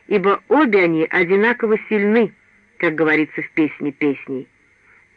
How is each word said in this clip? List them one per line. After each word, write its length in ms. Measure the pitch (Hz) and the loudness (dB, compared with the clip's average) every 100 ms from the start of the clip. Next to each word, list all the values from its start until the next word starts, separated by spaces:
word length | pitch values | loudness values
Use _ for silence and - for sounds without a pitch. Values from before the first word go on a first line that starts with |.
| - | -4
ибо 360 | 208 190 196 - | -2 0 -2 0
обе 360 | 269 277 202 | 2 4 4
они 240 | 170 160 160 | 2 0 -2
одинаково 680 | 180 175 196 226 240 214 214 - | -2 0 2 0 0 -2 -2 -2
сильны, 420 | 214 208 233 208 _ _ _ _ - | 0 2 2 0 _ _ _ _ -4
как 160 | 170 | -4
говорится 480 | 156 156 151 151 - | 0 0 0 -2 -6
в 80 | - | -8
песне 420 | - 147 - 147 | -2 -2 -2 -10
песней. 560 | - 147 135 - 131 - _ _ _ _ _ _ | -4 -4 -4 -8 -12 -12 _ _ _ _ _ _